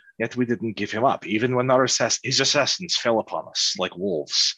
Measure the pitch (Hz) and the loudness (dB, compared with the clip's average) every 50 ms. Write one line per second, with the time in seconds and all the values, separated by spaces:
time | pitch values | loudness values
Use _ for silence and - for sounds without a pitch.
0 | - - - _ 113 117 - 120 127 117 120 98 - 113 104 - 101 101 - 107 | -20 -20 -8 _ -4 -4 0 -2 0 0 0 -2 -2 -6 -4 -4 -6 -4 -2 0
1 | 117 135 110 - - - 98 107 113 127 127 123 123 127 131 127 131 123 - - | 2 2 2 0 -2 -2 -2 0 0 2 2 2 2 4 4 4 4 4 2 0
2 | 131 117 - - - 127 135 127 135 - - 147 135 120 - - - - - - | 0 0 0 -2 -2 -2 0 2 2 2 2 2 2 2 0 -2 -4 -4 -4 -2
3 | - 120 117 110 101 - - 82 76 - - - - - - - 90 90 - 90 | 0 2 2 2 0 0 -4 -6 -8 -6 -4 -2 -2 -2 -2 -2 -4 -4 -4 -4
4 | 90 101 92 78 73 - - - - - - | -4 -2 -2 -2 -4 -2 -2 0 0 0 0